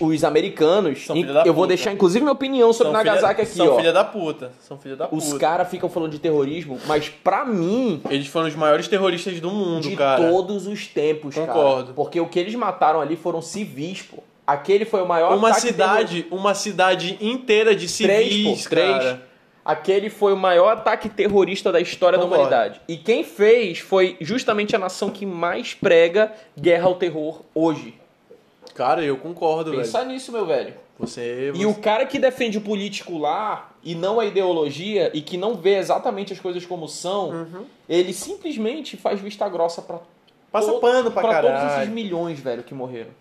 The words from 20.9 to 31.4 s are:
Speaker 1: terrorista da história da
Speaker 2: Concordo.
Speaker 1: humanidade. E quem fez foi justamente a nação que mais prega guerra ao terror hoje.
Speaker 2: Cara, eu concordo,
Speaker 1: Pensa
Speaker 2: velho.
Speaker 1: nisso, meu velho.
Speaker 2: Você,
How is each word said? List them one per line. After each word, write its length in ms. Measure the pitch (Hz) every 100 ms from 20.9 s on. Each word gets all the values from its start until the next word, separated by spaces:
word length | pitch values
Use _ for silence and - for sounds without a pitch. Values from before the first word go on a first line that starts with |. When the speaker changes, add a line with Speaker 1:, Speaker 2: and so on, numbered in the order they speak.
| 220 214
Speaker 1:
terrorista 640 | - 202 202 175 190 208
da 80 | 175
história 380 | 175 - 180 180
da 60 |
Speaker 2:
Concordo. 240 | 180 175 135
Speaker 1:
humanidade. 340 | 127 107 107 -
E 100 | 165
quem 260 | - 254
fez 540 | 330 - 208 240 214 165
foi 380 | - 190 185 -
justamente 560 | 151 240 - 208 208 214
a 40 |
nação 320 | 185 - 196
que 140 | 202 202
mais 500 | 175 170 202 247 -
prega 580 | 196 170 170 185 214 - - -
guerra 280 | 160 170 180
ao 80 | 180
terror 460 | 175 156 151 156 -
hoje. 400 | - 165 147 117 - _ _ _ - _ _ -
Speaker 2:
Cara, 300 | - 127 170
eu 140 | 151 135
concordo, 540 | 151 170 170 156 160
Speaker 1:
Pensa 280 | 135 117 226
Speaker 2:
velho. 120 | 262
Speaker 1:
nisso, 200 | 262 -
meu 140 | 233 185
velho. 280 | 139 107 - - -
Speaker 2:
Você, 540 | 113 - 120 123